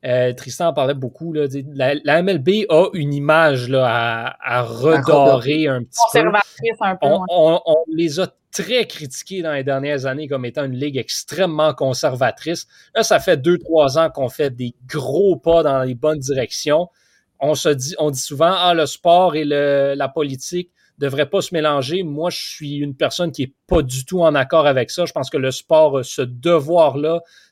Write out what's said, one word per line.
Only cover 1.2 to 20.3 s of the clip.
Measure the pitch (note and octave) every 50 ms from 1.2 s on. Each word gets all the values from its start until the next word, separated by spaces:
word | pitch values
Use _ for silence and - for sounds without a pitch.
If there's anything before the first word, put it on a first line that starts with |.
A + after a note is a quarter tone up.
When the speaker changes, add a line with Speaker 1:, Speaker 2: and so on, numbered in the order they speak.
| D#3+ E3+ D#3
Speaker 1:
là, | D3+ D3
tu | C3 C3+
sais, | C#3 C3+ D3+ C#3+
la, | C3+ B2+ C3+ C#3+ D3+ -
la | C#3+ D3 E3+
M | F3+ G3+
L | F#3+ C#3+
B | B2+ F3+ G3+ A3 - -
a | D#3+ D#3+ F#3+ - -
une | E3+ C#3+ C#3+ C#3+
image, | C#3+ C#3+ D3+ D#3 E3 D#3+ D3+ C3+ B2+ B2
là, | B2 C3+ C3 B2+
à, | A#2 A2+ A#2+ A#2 A#2 A2+ A2+ A#2 B2+ - -
à | - B2+ A#2 B2 A#2+
redorer | A#2 A#2 A#2 C3+ D#3+ D#3+
Speaker 2:
À | C#3+
redorer. | C3 D#3+ D3+ C#3+ C#3 C3+ C3+ B2 A#2 C#3 D3+ D#3 D#3
Speaker 1:
un | C#3+ C3 B2
petit | A#2 - - - A#3 - -
peu. | A#3
Speaker 3:
Conservatrice | G#3+ G#3+ G#3 G#3 G3+ - - - A#3 A3+ A3+ -
un | G#3+ F#3+ F#3
peu, | - -
Speaker 1:
On, | - D#3 F#3
Speaker 3:
ouais. | F#3 F3
Speaker 1:
on, | F3 F3 D#3 D#3+ E3 F3 -
on | E3 D3+ D#3+ E3 D#3+ D#3+
les | D#3+ E3+ D#3 C#3 F3+
a | F3+ E3+ - _ _ _
très | - - E3+ F#3 B3 B3 -
critiqués | - - - D#3 C3 - - - - F#3+ F#3
dans | E3 D#3
les | D3 C#3 C3+
dernières | C#3 C3+ C3+ C#3 D3 D3 C3+ C3
années | C3+ C3 D3 D#3
comme | C3+ C#3+ B2+ B2
étant | A#2+ - D3+ C#3
une | C3+ B2+
ligue | B2 C#3+ D3 C3
extrêmement | B2+ A2+ - - - - - D3 E3+ F#3+ E3+ D#3 D3+ D#3 D3+ C3+
conservatrice. | - C#3 C3 B2 - E3 C#3 B2+ A#2+ C3+ A#2 - - - D#3 F3+ - - _ _ _ _ _ -
Là, | A3+ G#3+
ça | - G3 C#3
fait | - F#3+ E3
deux, | C#3 B2 E3+ F3
trois | E3+ - - E3 D#3 C#3+ C3+ C3 D#3+
ans | E3 D#3
qu'on | - C#3+ C3+ A#2+
fait | - - D3 C#3 B2
des | B2 B2+ A#2+ - _ B2+
gros | C3 - D3 B2+ - C3+ F3 G3+ G3 E3+
pas | - - E3 E3 E3+ D#3
dans | C#3+ C3+ C3 C3
les | C3 B2
bonnes | A#2 D#3 D3+ D#3 D3
directions. | C3 C#3 C#3 C3 A#2+ - - - - D3 D3 E3 F3+ - _ _ _ _ _ _ _ _ _ -
On | C3+ D3+ D3+
se | - - D#3
dit, | D3 C3 B2+ D3 F#3 -
on | D3+ D3+
dit | C#3 B2+
souvent, « | - - C#3+ C3+ E3 F3 F#3+
Ah, | F3 F3+ F3 F3
le | E3 D3+
sport | C#3 - - - E3+ E3+ F3+ F#3 F3 D#3
et | D#3 D3+
le, | D3 C#3+ C#3+ D3 C#3+ C#3+ C#3 C#3 C#3 C#3
la | C#3+ C#3 C3
politique | - E3 D3 C#3